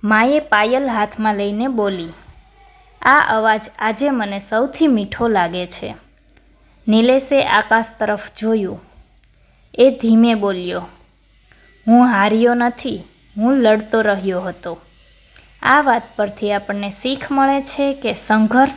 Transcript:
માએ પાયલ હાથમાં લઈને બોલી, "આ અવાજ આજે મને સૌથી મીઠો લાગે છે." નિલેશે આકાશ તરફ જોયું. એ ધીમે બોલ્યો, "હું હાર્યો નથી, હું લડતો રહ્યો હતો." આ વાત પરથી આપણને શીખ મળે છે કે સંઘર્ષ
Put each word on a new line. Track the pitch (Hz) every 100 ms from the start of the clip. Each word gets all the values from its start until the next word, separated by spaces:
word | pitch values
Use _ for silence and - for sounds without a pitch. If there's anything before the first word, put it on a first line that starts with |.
માએ | 208 214 240 294
પાયલ | 302 208 220 254 277
હાથમાં | 220 214 - 214 208
લઈને | 202 208 254
બોલી, | 240 202 190 165 165 - - _ _ _ _ _ _
"આ | - 285 - 220
અવાજ | 220 214 214 -
આજે | 214 220 285
મને | 262 208 196
સૌથી | - 220 269 - 320
મીઠો | 233 196 - 233
લાગે | 208 170 180 180
છે." | - - - _ _ _ _ _ _ _ _ -
નિલેશે | 220 233 262 262 277
આકાશ | - 202 214 226 220 -
તરફ | 214 208 - -
જોયું. | 220 226 190 190 - _ _ _ _ _ _ _ _ -
એ | 254 254
ધીમે | 226 220 233
બોલ્યો, | 226 202 185 180 180 180 - _ _ _ _ _ _ _ _ -
"હું | 233 247
હાર્યો | 214 202 220 240
નથી, | 240 240 240 269 214 165 _ _ 208
હું | 226
લડતો | 277 233 214 214 226
રહ્યો | 208 196 190 180
હતો." | 180 175 - 165 _ _ _ _ _ - _ _
આ | - 269
વાત | 277 220 - -
પરથી | 208 202 208
આપણને | 202 202 202 202
શીખ | 196 254 277 -
મળે | 277 269 277
છે | 269 - 277
કે | 277 240
સંઘર્ષ | 202 - 220 220 247 269